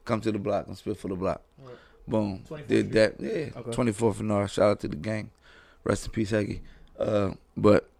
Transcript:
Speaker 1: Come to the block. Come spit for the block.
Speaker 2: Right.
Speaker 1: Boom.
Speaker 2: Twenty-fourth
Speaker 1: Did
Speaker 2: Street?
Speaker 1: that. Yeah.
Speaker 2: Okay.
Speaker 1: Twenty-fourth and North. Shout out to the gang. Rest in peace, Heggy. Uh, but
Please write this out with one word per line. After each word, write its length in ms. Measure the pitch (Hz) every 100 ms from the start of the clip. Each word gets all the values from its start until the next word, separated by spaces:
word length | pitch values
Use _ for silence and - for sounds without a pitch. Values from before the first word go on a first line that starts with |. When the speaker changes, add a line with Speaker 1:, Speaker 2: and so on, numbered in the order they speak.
| -
Speaker 1:
Come 160 | 113
to 100 | 110
the 80 | 104
block. 260 | 98 98 -
Come 100 | 95
spit 220 | - 101
for 100 | 92
the 80 | 92
block. 260 | 92 - - -
Speaker 2:
Right. 120 | 131 - - - -
Speaker 1:
Boom. 360 | 110 104 98 -
Speaker 2:
Twenty-fourth 200 | 151 117
Speaker 1:
Did 200 | 113 101
Speaker 2:
Street? 40 |
Speaker 1:
that. 260 | 110 107 -
Yeah. 400 | - 196 151 -
Speaker 2:
Okay. 100 | 120
Speaker 1:
Twenty-fourth 480 | 120 120 104 113 98
and 80 | 107
North. 240 | 101 101
Shout 200 | - 104
out 80 | 104
to 60 | -
the 80 | 73
gang. 360 | 95 110 110 - - - - _
Rest 220 | - 101 -
in 40 |
peace, 200 | 113 101
Heggy. 280 | 107 101 95 - - - -
Uh, 340 | - 104 95 - _ -
but 340 | 104 101 -